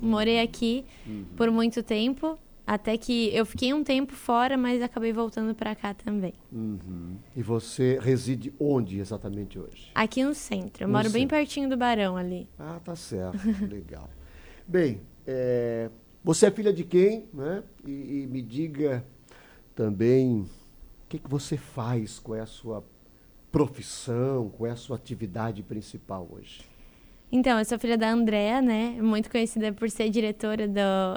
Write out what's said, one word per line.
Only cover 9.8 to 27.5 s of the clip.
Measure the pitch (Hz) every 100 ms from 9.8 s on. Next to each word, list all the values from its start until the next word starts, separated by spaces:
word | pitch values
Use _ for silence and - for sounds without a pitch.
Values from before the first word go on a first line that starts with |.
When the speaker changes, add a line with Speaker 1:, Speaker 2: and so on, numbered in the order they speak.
| - -
Speaker 1:
Aqui | 220 262 277
no |
centro, | 294 - 196 202 -
eu | 196
Speaker 2:
No |
Speaker 1:
moro | 208 214
bem | 226
Speaker 2:
centro. | 269 302
Speaker 1:
pertinho | 294 285 269
do | 254
Barão | 240 220 190 180
ali. | 180 180 - -
Speaker 2:
Ah, | 151 170
tá | 175 165
certo, | - 98 92 196
Speaker 1:
<laughs> | 214 196 202
Speaker 2:
legal. | 104 - - 67 - - - - - -
Bem, | 180 147 98 - - -
é, | 131 127 123 120 117 113 - - -
você | - 165 208
é |
filha | 208 208
de | 170
quem, | 170 180 202 220 -
né? | 147 147 202 - - 143
E, | 139 131 139
e | 131
me | 131
diga | 110 131 160 139 147 123 - - - - - - - -
também | 107 98 117 131 127 110
o | 90 - - - - - -
que | 160
que | 131
você | 143 - 151
faz, | - 131 117 120 104 -
qual | - 110
é |
a | 113
sua | - 117 107 - - - - - - -
profissão, | 151 147 - - - 127 120 131 131 104
qual | - 117
é |
a | 120
sua | - 113
atividade | - 123 107 113 113 104
principal | - 107 - 107 - 95 85
hoje? | - - - - - - - - - -
Speaker 1:
Então, | 254 254